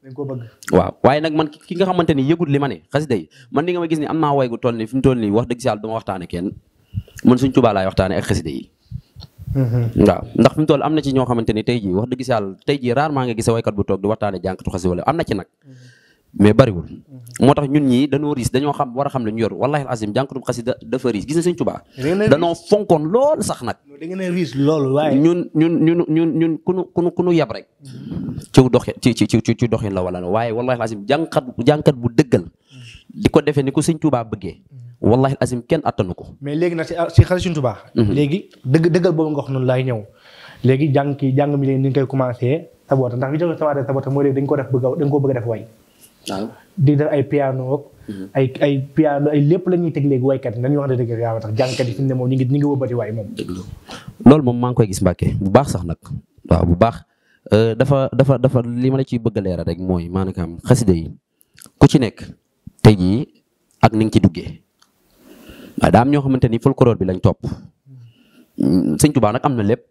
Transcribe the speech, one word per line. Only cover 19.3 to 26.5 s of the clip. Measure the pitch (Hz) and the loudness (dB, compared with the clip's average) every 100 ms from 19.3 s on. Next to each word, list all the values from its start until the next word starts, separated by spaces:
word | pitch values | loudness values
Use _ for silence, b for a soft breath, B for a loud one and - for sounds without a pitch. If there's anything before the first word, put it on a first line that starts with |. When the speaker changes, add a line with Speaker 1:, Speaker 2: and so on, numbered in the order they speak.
Speaker 2:
ñu | 110 | -2
yor. | 110 | -2
Wallahi | 98 123 147 135 | -2 -2 -2 -4
al-azim, | 120 107 | -6 -2
jànkatu | 104 135 131 113 | -2 -4 -6 -6
xasida | 120 117 123 | -6 -4 -6
dafa | 113 127 131 | -6 -4 -2
riis. | 107 98 | -2 -2
Gis | 156 | 0
nga | |
Sëñ | 170 170 | 0 0
Tuubaa. | 107 - _ - | -4 -4 _ -6
Speaker 1:
Da | |
ngeen | 131 185 | -2 0
a | 214 | 4
riis. | |
Speaker 2:
Dañoo | 285 170 170 | 4 2 -4
fonkoon | - 208 202 165 151 | 0 0 4 2 2
lool | 220 277 311 | 2 2 0
sax | 214 147 | -2 -6
nag. | 120 - _ 143 | -6 -10 _ -16
Speaker 1:
Da | 160 | -12
ngeen | 185 | -8
a | 185 | -4
riis | 175 160 127 | -2 -2 0
lool, | 139 156 135 | 2 2 2
waaye. | 139 156 135 | 0 2 4
Speaker 2:
Ñun, | 160 175 - | 4 2 -2
ñun, | 151 160 165 160 | 0 2 4 2
ñun, | 170 165 | 2 2
ñun, | 156 170 156 | 2 2 2
ñun | 165 | 0